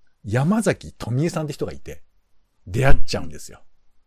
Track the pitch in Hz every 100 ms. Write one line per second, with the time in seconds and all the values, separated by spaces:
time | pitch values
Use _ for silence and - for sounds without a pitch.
0 | - _ - 113 147 220 196 139 - -
1 | - 123 170 170 151 147 - - - -
2 | - _ _ _ _ _ - 92 135 131
3 | - 92 - - - - - - _ -